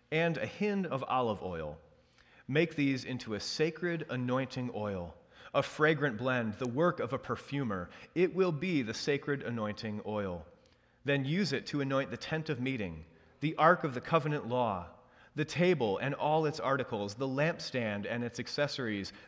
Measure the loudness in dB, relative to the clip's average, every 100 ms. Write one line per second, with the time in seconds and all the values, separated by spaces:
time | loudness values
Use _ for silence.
0 | -4 0 0 0 -4 -2 0 0 0 -2
1 | 0 2 2 0 -4 -4 -6 -8 -16 -20
2 | _ _ -20 -14 0 2 2 2 2 2
3 | -2 -6 -4 -4 -4 0 0 0 -4 -2
4 | -4 -2 0 0 0 -4 -4 -2 -2 -2
5 | -6 -12 -20 -20 -2 0 0 2 4 4
6 | 0 0 0 2 0 -2 -2 2 2 2
7 | 0 -2 -2 -6 -4 -2 0 -2 -4 -12
8 | -6 0 2 4 2 2 0 2 0 -2
9 | 0 0 0 -2 -2 -2 -2 -4 -6 -6
10 | -4 -2 -2 -4 -10 -20 -20 _ _ _
11 | 0 2 2 0 2 0 -2 -2 0 0
12 | 0 -6 -4 -4 -2 -2 -2 -2 -4 -8
13 | -14 -20 -20 -4 -2 6 6 6 2 -4
14 | 2 2 4 -2 0 0 2 0 -4 -16
15 | -20 -20 -8 -4 -2 2 4 6 4 2
16 | 0 0 2 4 2 0 0 0 0 -2
17 | -2 -2 -2 2 2 0 -4 -2 0 -2
18 | -2 -2 -4 -6 -4 -2 0 0 -2 -2
19 | -4 -10